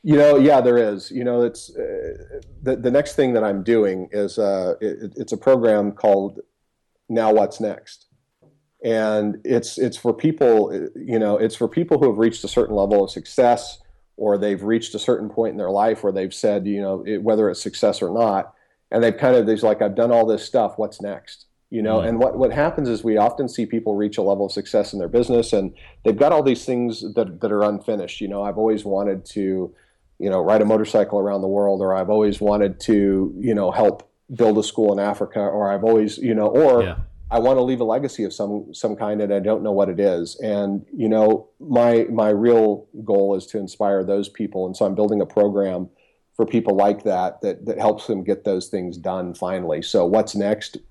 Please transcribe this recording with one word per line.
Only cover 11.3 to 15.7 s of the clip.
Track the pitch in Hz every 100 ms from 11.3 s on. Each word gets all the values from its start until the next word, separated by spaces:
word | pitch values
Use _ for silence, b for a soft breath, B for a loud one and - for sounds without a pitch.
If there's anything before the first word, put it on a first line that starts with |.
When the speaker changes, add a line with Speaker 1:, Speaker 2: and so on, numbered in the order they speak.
| 104
Speaker 1:
it's | 110 -
for | 113
people | - 170 151
who | 139
have | 104
reached | 113 113
a | -
certain | - 110 104
level | 101 104 98
of |
success – | - - - 123 120 - - - - _ -
or | 107 101
they've | 104 95
reached | 101 117 117 107
a |
certain | - 123 107
point | - 113
in | -
their |
life | 92